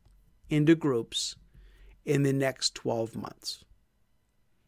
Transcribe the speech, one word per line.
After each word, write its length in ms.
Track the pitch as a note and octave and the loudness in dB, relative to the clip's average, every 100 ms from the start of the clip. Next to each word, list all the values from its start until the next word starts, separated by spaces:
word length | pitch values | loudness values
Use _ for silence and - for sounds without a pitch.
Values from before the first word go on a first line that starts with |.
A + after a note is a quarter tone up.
| _ - _ _ - | _ -20 _ _ -4
into 260 | D3+ D3+ D#3+ | 2 6 4
groups 600 | D3+ A#2+ A2+ - - - - - - - - - D3+ | 4 0 -2 -6 -8 -10 -20 -20 -20 -20 -20 -16 -2
in 180 | C#3+ | 0
the 100 | C#3 | 2
next 400 | C3+ C3+ - - | 0 -2 -2 -6
twelve 420 | - B2 A#2 A2+ A#2 | -4 -6 -4 -4 -6
months? 500 | - - - - - - _ _ _ _ _ _ _ _ | -12 -12 -12 -14 -16 -20 _ _ _ _ _ _ _ _